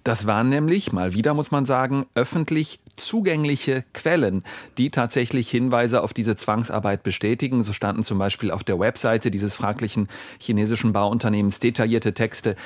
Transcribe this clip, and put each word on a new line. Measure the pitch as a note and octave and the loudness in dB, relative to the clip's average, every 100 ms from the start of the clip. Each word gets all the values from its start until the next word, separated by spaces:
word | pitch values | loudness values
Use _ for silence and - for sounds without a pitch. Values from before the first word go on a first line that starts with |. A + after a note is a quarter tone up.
Das | - A2+ G#2 | -2 0 2
waren | G#2 B2 | 2 2
nämlich, | C#3+ D#3 F#3+ - | 2 2 0 0
mal | F#2 F#2 | -2 0
wieder | F#2+ D3 | 2 2
muss | D3 D3 | 2 0
man | C#3+ C3+ | 0 2
sagen, | B2+ C3 C#3 C3 - | 2 2 -2 -2 -2
öffentlich | B2 E3 D#3 D#3 D#3 - - - | 0 0 0 -2 -2 -8 -14 -6
zugängliche | - A3+ F#3+ D#3 D3 C#3+ - C3 - | -2 0 0 2 0 0 0 -2 -4
Quellen, | - D#3 E3+ A2 F#2+ - - - - | -4 0 2 2 0 -4 -12 -8 -2
die | C3+ | 0
tatsächlich | - A#2+ C3 B2 C3 A2+ | 2 0 0 0 0 0
Hinweise | A#2+ B2+ A#2+ A#2+ A#2+ | 0 2 2 4 2
auf | A2 | 0
diese | - A2+ A2 | 0 0 0
Zwangsarbeit | - G#2+ A#2 G#2+ G2+ G2+ | 0 -2 0 -2 0 -2
bestätigen. | - F2+ G#2+ A#2 C#3 B2+ | -2 -2 0 0 0 0
So | G#2 | 0
standen | G#2 G2+ G#2+ | -2 -2 -2
zum | A2+ G2 | -2 0
Beispiel | G2 - G2+ | 0 -2 -2
auf | E2+ | -2
der | - F2+ | -2 0
Webseite | A2 - A#2+ A2+ A#2+ | 0 0 0 0 0
dieses | G2 G2+ - | -2 -2 -2
fraglichen | G2+ G#2 A2 - G2+ - - - | -4 -2 -2 -2 -4 -6 -18 -8
chinesischen | - G#2 G#2+ A2+ A#2 | -2 0 2 0 0
Bauunternehmens | G2+ G2+ A2+ A2+ G#2 G2+ - | 2 2 0 0 2 0 2
detaillierte | A2+ A2+ A2+ A2+ A2 | 0 2 2 2 0
Texte, | - A2+ - A2+ G2 | 0 -2 -2 -4 -4